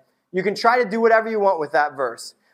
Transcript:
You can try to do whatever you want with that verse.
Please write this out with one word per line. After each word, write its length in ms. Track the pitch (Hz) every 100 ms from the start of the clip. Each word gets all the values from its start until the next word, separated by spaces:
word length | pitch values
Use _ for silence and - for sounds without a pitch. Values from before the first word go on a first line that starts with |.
| _ _ _
You 120 | 180
can 100 | 190
try 300 | 196 233 247
to 60 | 226
do 120 | 226
whatever 280 | 226 226 220
you 100 | 220
want 200 | 196 170
with 120 | 147
that 220 | 156 147
verse. 420 | 135 127 117 - - _